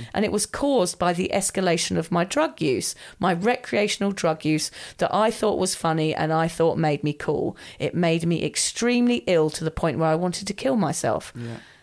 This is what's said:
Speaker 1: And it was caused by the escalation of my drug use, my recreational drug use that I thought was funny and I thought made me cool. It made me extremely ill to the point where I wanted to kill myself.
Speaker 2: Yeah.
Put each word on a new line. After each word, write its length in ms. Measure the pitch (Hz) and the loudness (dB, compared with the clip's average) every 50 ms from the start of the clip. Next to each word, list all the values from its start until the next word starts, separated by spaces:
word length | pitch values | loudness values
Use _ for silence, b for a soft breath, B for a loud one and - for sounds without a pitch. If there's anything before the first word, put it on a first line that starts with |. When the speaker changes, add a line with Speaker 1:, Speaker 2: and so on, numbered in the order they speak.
| 120 B B | -10 B B
Speaker 1:
And 100 | - 202 | 0 0
it 40 | 196 | 0
was 120 | 185 208 - | 0 -2 -2
caused 520 | - - - - 285 277 240 180 180 - - | -4 -4 -2 0 2 4 4 2 2 0 0
by 140 | 180 180 175 | 0 0 0
the 160 | 170 185 - - | 0 0 0 0
escalation 640 | 196 190 - - 190 185 180 170 170 - - 185 | 0 0 0 0 0 2 2 2 2 0 0 -2
of 160 | 165 165 - | -2 -2 0
my 120 | 180 170 180 | 0 0 0
drug 360 | 185 - 285 311 320 320 - | 0 0 0 0 0 0 -2
use, 340 | 165 147 123 95 85 - - B B B B B | 0 0 0 0 -2 -4 -6 B B B B B
my 140 | - 185 | 0 0
recreational 800 | 180 170 185 233 247 - - - 240 208 208 208 - - 202 202 | 2 2 2 0 0 0 -2 -2 0 0 0 0 0 0 -2 -2
drug 320 | 196 - - 165 156 160 - | -2 0 0 0 0 0 0
use 260 | 156 156 156 - - B B B B B B | 0 0 0 0 -4 B B B B B B
that 140 | 180 - - | -2 0 2
I 160 | 196 214 226 | 2 2 2
thought 280 | 226 - - 214 - - | 2 2 0 0 2 2
was 160 | 185 180 - | 0 0 -2
funny 400 | - - 165 160 160 156 156 143 | 0 0 0 2 2 0 0 0
and 180 | - 160 156 | 0 0 0
I 160 | 160 160 165 165 | 2 2 0 0
thought 300 | 165 - 165 165 156 - | 2 2 2 2 2 2
made 240 | 165 151 147 143 | 2 2 2 0
me 100 | - 151 | 0 -2
cool. 440 | 147 - - - 147 - - - - B B B B B | -4 -2 -2 -2 -2 0 -2 -4 -4 B B B B B
It 160 | - - - | -4 -4 0
made 320 | 165 175 165 165 165 165 | 0 2 2 2 2 2
me 180 | 170 170 - - | 0 0 0 0
extremely 800 | 151 - - - - - - 233 240 247 240 247 240 240 233 - | -2 -2 -2 -2 -2 -2 0 0 2 2 4 2 2 2 0 2
ill 240 | - 185 160 156 156 | 2 4 4 4 2
to 140 | - - 160 | 0 -2 -4
the 60 | 160 | -4
point 280 | - - - 165 - 160 | -4 -2 -2 0 0 2
where 100 | 160 160 | 2 2
I 40 | 156 | 2
wanted 320 | 160 180 180 170 - 202 | 2 0 -2 -4 -4 -6
to 60 | - 202 | -8 -6
kill 220 | - - 262 269 | -2 0 0 2
myself. 560 | 226 185 139 - - - 123 98 - - - - | 2 2 0 0 -2 -2 -2 -2 -2 -4 -8 -12
Speaker 2:
Yeah. 220 | 120 120 117 117 B B B B B | -10 -10 -10 -10 B B B B B